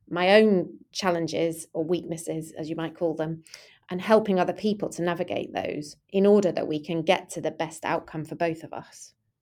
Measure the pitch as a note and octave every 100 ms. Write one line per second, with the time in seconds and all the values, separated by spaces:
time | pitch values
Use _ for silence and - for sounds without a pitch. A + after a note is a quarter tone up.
0 | - F3 F3+ G#3+ A3 F#3 - - _ -
1 | F#3 E3+ D#3+ - E3 D#3+ - E3 D#3+ F3
2 | E3+ E3 - D#3+ D#3+ - D#3 E3 D#3+ D#3+
3 | E3+ D#3 D#3+ D#3+ - - - _ - F3+
4 | F#3 A3 G#3+ F#3 F3+ F3+ G#3+ G3+ - -
5 | F3 E3+ F3+ - - - - - D3 -
6 | _ G3 G3+ G#3 F#3 - - D3+ D3+ E3
7 | D#3+ F3+ - E3 D#3 - D#3+ - - E3
8 | - D#3+ D3 D3+ E3+ D#3+ D3 - - -
9 | - _ _ _